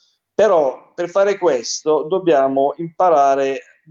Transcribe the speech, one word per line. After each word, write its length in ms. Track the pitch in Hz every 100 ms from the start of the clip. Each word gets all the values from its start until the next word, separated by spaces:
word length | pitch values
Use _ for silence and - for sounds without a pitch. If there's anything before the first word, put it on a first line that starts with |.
| _ _ _
Però 600 | - 208 170 135 131 - -
per 140 | 175
fare 280 | 196 202 202
questo 680 | 175 127 113 - 156 156 156
dobbiamo 680 | 185 170 147 135 135 139 -
imparare 840 | 165 - 185 151 139 139 135 135 - _ 156